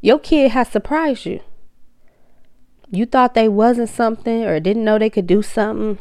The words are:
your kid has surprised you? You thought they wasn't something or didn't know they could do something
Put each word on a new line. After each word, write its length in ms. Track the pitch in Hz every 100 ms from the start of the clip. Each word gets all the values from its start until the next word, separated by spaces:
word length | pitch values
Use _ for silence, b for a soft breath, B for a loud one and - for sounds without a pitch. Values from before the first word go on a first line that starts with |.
your 180 | 208 285
kid 320 | - 311 269
has 160 | 240 233
surprised 580 | 214 - 302 320 240 165
you? 140 | - - - - _ - _ - _ - - - - - _ -
You 160 | 180 233
thought 260 | 269 247
they 140 | 247 220
wasn't 420 | 202 226 240 226
something 540 | - 226 226 - 226
or 160 | 220 160
didn't 240 | 170 214
know 160 | 214 214
they 100 | 214
could 160 | 220 180
do 160 | 202
something 560 | 208 - 214 220 214 196